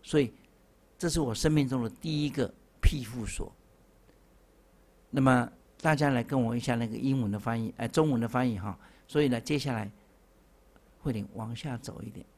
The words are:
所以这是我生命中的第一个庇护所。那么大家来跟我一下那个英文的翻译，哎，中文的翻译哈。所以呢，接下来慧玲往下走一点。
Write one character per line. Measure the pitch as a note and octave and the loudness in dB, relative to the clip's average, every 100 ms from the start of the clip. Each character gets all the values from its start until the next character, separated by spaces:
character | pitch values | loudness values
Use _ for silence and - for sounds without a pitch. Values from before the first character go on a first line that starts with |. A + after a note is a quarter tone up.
所 | - D#3 | 2 2
以 | A#2+ - - _ _ _ _ _ | 2 -4 -20 _ _ _ _ _
这 | E3+ | -2
是 | E3 | 0
我 | C3 A2 | 0 0
生 | D#3 | 2
命 | D3+ C3+ | 4 2
中 | C3 | 0
的 | A2+ | -4
第 | - D#3+ D3+ D3 | -6 -4 -2 -2
一 | |
个 | B2+ A#2+ - _ _ | 0 -2 -4 _ _
庇 | - D3 A2 | 2 2 -6
护 | A#2+ G2+ | -6 -6
所。 | - - - _ _ _ _ _ _ _ _ _ _ _ _ _ _ _ | -6 -8 -12 _ _ _ _ _ _ _ _ _ _ _ _ _ _ _
那 | C#3+ | 2
么 | C3+ B2 A#2+ - _ _ | 6 4 2 -8 _ _
大 | D#3 D3 | 2 4
家 | D3 | 4
来 | B2 | 2
跟 | A#2 C#3 | 0 0
我 | A#2 A#2 | 0 0
一 | |
下 | A#2 A#2 | 0 -2
那 | A#2 | -2
个 | A2+ | -2
英 | C3+ C3+ | 0 0
文 | A2 | 0
的 | G2+ | -2
翻 | A#2 A#2 | -2 -2
译， | A2 - | -4 -4
哎， | A2+ | -2
中 | - D#3+ | 2 2
文 | B2 | 2
的 | A2+ | 0
翻 | B2 B2+ | 0 0
译 | G2+ | -2
哈。 | G#2 F#2 - - _ | -6 -8 -16 -20 _
所 | D3 | 2
以 | D3 | 2
呢， | A#2 | 0
接 | - D3 | -2 -2
下 | B2+ | -2
来 | A#2 G#2 - _ _ _ _ _ _ _ - _ _ | -4 -6 -12 _ _ _ _ _ _ _ -20 _ _
慧 | D3+ | -6
玲 | A2 G2+ - | -4 -6 -8
往 | A2+ A2+ | -8 -8
下 | D3+ A#2+ | -8 -8
走 | - - | -10 -12
一 | A2+ | -14
点。 | - - | -14 -18